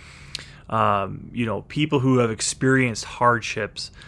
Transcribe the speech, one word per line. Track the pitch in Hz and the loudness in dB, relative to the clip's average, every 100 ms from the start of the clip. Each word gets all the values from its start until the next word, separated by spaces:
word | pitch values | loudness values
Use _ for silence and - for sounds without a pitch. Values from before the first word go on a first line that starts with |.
| - - - - - - - | -20 -20 -14 -14 -14 -20 -4
Um, | 110 107 101 98 101 - | 2 2 2 -2 -8 -10
you | 117 113 | -6 -4
know, | 101 | -4
people | - 143 151 147 | -6 -2 0 2
who | 131 127 | 4 4
have | 120 | 2
experienced | 107 - - 131 131 123 107 - | 0 -6 0 2 4 2 -2 -8
hardships | - 120 117 - - 101 - - - | 0 2 4 0 -6 -6 -8 -16 -16